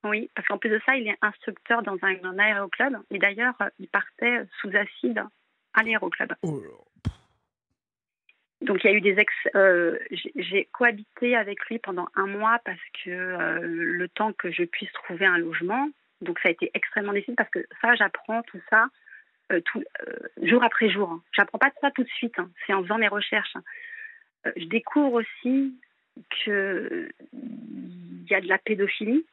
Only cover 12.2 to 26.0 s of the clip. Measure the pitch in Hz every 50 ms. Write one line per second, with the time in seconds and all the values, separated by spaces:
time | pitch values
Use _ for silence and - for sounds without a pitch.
12.2 | 196 196 196 202 214 220 226 233 _ - 185 170 - - _ - - 180 180 180
13.2 | 185 185 185 175 170 165 165 170 170 170 165 165 170 170 175 175 180 175 _ -
14.2 | 214 220 196 - - 180 165 - 175 170 - - 208 185 - - - - 180 170
15.2 | 196 190 180 170 170 165 165 - 170 180 214 254 277 302 285 _ _ _ _ _
16.2 | - 170 170 - - 190 170 - 185 - _ - - - - 220 202 202 202 202
17.2 | 196 - 240 - 220 - - 180 - - - - - 226 240 226 214 190 _ -
18.2 | - - 220 226 233 - - 185 - - - 220 226 262 _ _ _ - - -
19.2 | - _ _ _ _ _ - 170 170 - - 226 - - _ - - - - -
20.2 | - - _ - - - 208 247 233 226 - - 226 214 180 202 208 170 165 170
21.2 | _ _ - - 202 - - 208 262 277 277 - - 285 277 - 247 - - -
22.2 | - 233 - - 180 180 175 - - - 202 196 185 175 208 226 220 208 202 208
23.2 | 202 - - 214 196 - - - - - - - - - - - - - - -
24.2 | _ _ _ _ _ - - 170 170 165 190 226 - - - 294 294 277 240 233
25.2 | 220 - - - - 247 262 269 277 269 254 254 _ _ _ _